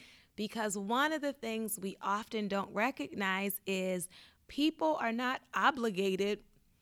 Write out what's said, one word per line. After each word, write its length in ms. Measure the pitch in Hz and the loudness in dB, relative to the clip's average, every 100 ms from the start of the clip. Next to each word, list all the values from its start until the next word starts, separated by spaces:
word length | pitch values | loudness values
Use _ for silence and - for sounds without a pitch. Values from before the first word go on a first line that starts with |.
| - - - | -16 -20 -14
because 440 | - 214 226 214 208 | -6 -6 -2 -2 -2
one 340 | 196 247 302 | 0 2 2
of 80 | 311 | 2
the 140 | 285 | -2
things 440 | 277 226 220 220 - | -4 -4 -4 -4 -4
we 200 | 190 - | -6 -4
often 480 | 196 208 - 220 202 | -2 -2 -2 -4 0
don't 240 | 196 180 | 0 0
recognize 880 | 196 240 285 277 254 190 190 196 - - | 0 0 -2 -6 -2 0 0 0 -4 -2
is 420 | 190 185 180 - - - _ - | 0 0 -2 -4 -12 -20 _ -8
people 480 | - 311 - 320 302 | 0 0 2 0 2
are 140 | 233 | 0
not 300 | 233 254 262 - | 0 -2 -2 -2
obligated 840 | 190 240 269 226 185 196 190 202 208 - _ _ _ | 4 4 4 0 2 2 2 0 -2 -6 _ _ _